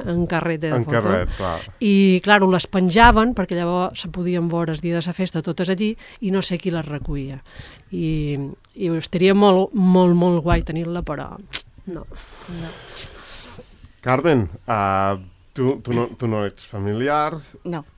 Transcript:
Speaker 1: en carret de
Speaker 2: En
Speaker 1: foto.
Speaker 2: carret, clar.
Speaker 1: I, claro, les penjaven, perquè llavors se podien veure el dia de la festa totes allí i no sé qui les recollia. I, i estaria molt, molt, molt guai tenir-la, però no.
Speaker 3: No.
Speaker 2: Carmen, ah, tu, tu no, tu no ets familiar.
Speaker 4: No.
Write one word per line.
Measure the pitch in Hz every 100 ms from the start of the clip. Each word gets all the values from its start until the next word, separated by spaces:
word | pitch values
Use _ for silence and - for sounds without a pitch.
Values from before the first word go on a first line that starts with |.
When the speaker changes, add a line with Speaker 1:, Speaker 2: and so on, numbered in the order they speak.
| -
Speaker 1:
en | 170 170
carret | 170 170 156
de | 160
Speaker 2:
En | 131 117
Speaker 1:
foto. | 117
Speaker 2:
carret, | 104 95 87 -
clar. | 92 82 - -
Speaker 1:
I, | 208 196 196 180
claro, | 202 208 190
les | 180 -
penjaven, | 190 185 190 240 220 233 214
perquè | 180 175
llavors | 170 180 185 -
se | 175
podien | 180 175 180 170
veure | 165 165
el | 156
dia | 170 170
de |
la | 170
festa | 175 185 160
totes | 170 160 180
allí | 185 214 220 - -
i | 196
no | 190
sé | - 175
qui | 185
les | 165 147
recollia. | 143 - 143 135 135 - - - - -
I, | 175 160 156 147 139 139 - _ -
i | 180 165
estaria | - 180 190 196
molt, | 202 185 190 214
molt, | 185 185 180 175
molt | 180 170
guai | 165 170
tenir-la, | 165 160 170 175
però | 170 143 - - 190 - - -
no. | 190 160 -
Speaker 3:
No. | - - - - 170 165 - - - - - - - - - - - - _
Speaker 2:
Carmen, | 123 131 165 135 92 - -
ah, | 110 98 98 98 95 92 - _
tu, | - 127 139
tu | 120
no, | 117 120
tu | - 117
no | 107 101
ets | - -
familiar. | 104 101 107 139 147 151 160 - -
Speaker 4:
No. | 180 170 -